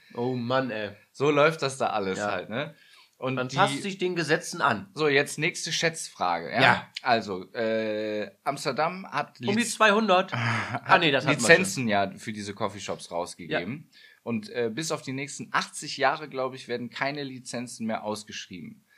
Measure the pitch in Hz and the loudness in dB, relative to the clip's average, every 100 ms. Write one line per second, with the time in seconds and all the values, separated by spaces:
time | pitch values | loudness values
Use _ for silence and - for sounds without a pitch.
0 | _ 120 123 127 120 131 127 110 101 98 | _ -6 -2 -2 0 0 0 -4 -6 -10
1 | _ - 143 143 156 160 135 131 113 107 | _ -2 2 6 6 4 -2 0 0 0
2 | 95 92 104 92 87 117 160 - _ - | -2 -2 -2 -2 -4 -6 -8 -12 _ -20
3 | _ _ 131 131 127 135 160 139 202 190 | _ _ -4 -2 -2 2 2 0 -4 -2
4 | 180 170 143 160 - 175 - 104 95 143 | -2 0 2 0 0 0 2 2 -4 -2
5 | 151 139 143 - 160 - 165 160 165 165 | 4 4 2 0 -4 -2 -4 0 0 -2
6 | - - 90 85 82 113 127 117 - - | -8 -2 0 0 0 4 4 4 0 -4
7 | 131 117 101 92 90 120 113 110 110 107 | 2 2 2 -6 -6 -4 0 0 0 -2
8 | 107 107 101 - 143 143 151 127 165 185 | -2 -4 -6 -6 -6 -4 -2 0 -2 -2
9 | 190 139 - - 127 220 233 - 214 208 | -8 -6 -6 -4 0 2 0 4 6 6
10 | 214 185 190 120 117 113 107 123 - 185 | 6 4 4 0 0 -2 -4 -4 4 6
11 | 165 135 151 - 147 170 185 135 117 101 | 6 4 4 4 8 8 6 -2 0 2
12 | 98 95 - 107 101 101 104 98 - 82 | 0 -4 -10 -8 -8 -4 -4 -4 -8 -8
13 | - 87 87 - 80 - 87 143 - _ | -6 -6 -6 -8 -6 -4 -4 -10 -14 _
14 | - _ 117 113 104 120 113 113 160 151 | -20 _ -4 -4 -4 -4 -4 -2 -4 -6
15 | - 131 139 - - 143 - - 151 135 | -6 -8 -8 -10 -4 -2 -2 -8 -10 2
16 | 135 151 151 131 131 127 127 120 120 - | 2 2 -4 -4 -4 -4 -6 -6 -6 -4
17 | 139 147 139 127 - 120 123 - 110 107 | -4 -4 -8 -10 -10 -10 -8 -6 -4 -4
18 | 104 107 - - - 90 76 - _ | -4 -6 -8 -12 -12 -14 -14 -18 _